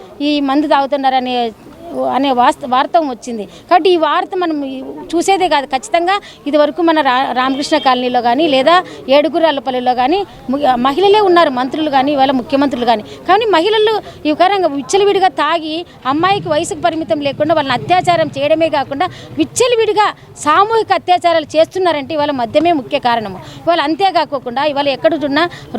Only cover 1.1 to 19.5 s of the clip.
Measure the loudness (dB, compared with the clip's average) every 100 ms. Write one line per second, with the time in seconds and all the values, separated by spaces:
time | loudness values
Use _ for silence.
1.1 | 0 0 -2 -4 -6 -20 -20 -12 -6 -2
2.1 | 0 0 2 2 0 -2 0 2 0 0
3.1 | -6 -10 -10 -10 -12 0 2 4 2 2
4.1 | 0 -2 -4 -4 -4 -6 -8 -12 -14 -6
5.1 | -2 0 2 2 0 -2 -6 -2 -2 0
6.1 | -2 -4 -14 -2 2 2 2 0 2 2
7.1 | 0 0 -2 -2 -2 -2 0 2 2 2
8.1 | 0 0 2 2 2 4 2 0 -8 2
9.1 | 2 2 2 0 0 -4 -2 0 0 2
10.1 | 0 -4 -10 -6 -2 0 0 0 2 4
11.1 | 4 4 4 4 0 -4 -2 0 0 2
12.1 | 2 2 0 0 0 0 0 0 0 -2
13.1 | -8 0 2 4 2 2 2 2 0 -4
14.1 | -6 -2 2 2 2 0 -2 -2 2 2
15.1 | 2 0 0 -2 -2 -4 -8 -10 -10 -4
16.1 | 0 0 0 -2 -2 -2 -2 -4 -2 -4
17.1 | -4 -4 -2 0 0 0 -2 0 0 2
18.1 | 2 0 -2 0 2 0 0 -4 -4 -4
19.1 | -6 -10 -4 -2